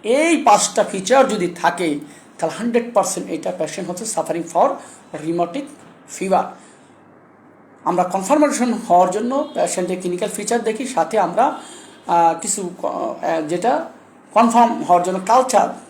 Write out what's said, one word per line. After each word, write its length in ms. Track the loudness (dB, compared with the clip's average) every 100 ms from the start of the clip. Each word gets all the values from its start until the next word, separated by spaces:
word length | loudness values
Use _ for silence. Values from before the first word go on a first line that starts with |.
এই 340 | 0 2 2 2
পাঁচটা 480 | 4 4 4 0
ফিচার 440 | 0 -2 2 4 4
যদি 200 | 2 -2 0
থাকে, 360 | -2 0 -2 -4 -8 -20 -20 -6
তাহলে 180 | -6 -4
হান্ড্রেড 380 | -2 0 0
পার্সেন্ট 360 | 0 0 -4 -6
এইটা 220 | -6 -6 -6
পেশেন্ট 320 | -6 -6 -8
হচ্ছে 140 | -8
suffering 500 | -6 -4 -4 -4 -2
for 140 | 2 2 0 -12 -20 -16 -10
rheumatic 460 | -4 -2 -2 -4 -10 -16 -20 -20 -20 -8
fever। 220 | 0 0 0 -10 -20 -20 -20 -20 _ -20 _ _ _ _ _ -10
আমরা 200 | -4 -2
কনফার্মেশন 680 | 0 -2 0 2 4 2 -2
হওয়ার 380 | -2 4 4 4
জন্য 380 | 2 -2 -2 -4
পেশেন্টের 440 | -2 -2 -2 -4 -4
ক্লিনিক্যাল 300 | -4 -4 -4
ফিচার 340 | -6 -2 -2
দেখি, 240 | -2 -4 -4
সাথে 320 | -2 0 0
আমরা, 420 | 0 2 0 0 -14 -20 -20 -18 0
আহ, 280 | 4 4 2
কিছু 300 | -4 -6 -6 -6
ক-, 40 | -6
আহ, 600 | -4 -6 -4 -2 -2 -2
যেটা 360 | -2 0 0 -4 -14 -20 -20 -2
কনফার্ম 500 | 2 4 6 4 2
হওয়ার 200 | 2 2
জন্য 180 | 2 -4 2
কালচার 420 | 2 4 2 2 -4